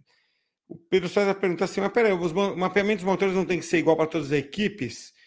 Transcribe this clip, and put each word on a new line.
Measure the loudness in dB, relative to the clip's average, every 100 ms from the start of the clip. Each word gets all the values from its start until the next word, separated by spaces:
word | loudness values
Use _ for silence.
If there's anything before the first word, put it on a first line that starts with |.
| _ _ _ _ _ _ -20
o | -20
Pedro | -2 0 2
César | 0 2
pergunta | 2 0 0
assim, | -2 -2
"Mas | 0
peraí, | 2 2
os | 2 0
ma-, | 0 -2
mapeamentos | 0 0 2 0 0
dos | 0
motores | 0 2
não | 0 0
tem | -2
que |
ser | 0 2
igual | 4 4
pra | 2
todas | -2 -2
as | -2
equipes? | -2 -2 -4 -2 -8 -8 -16 _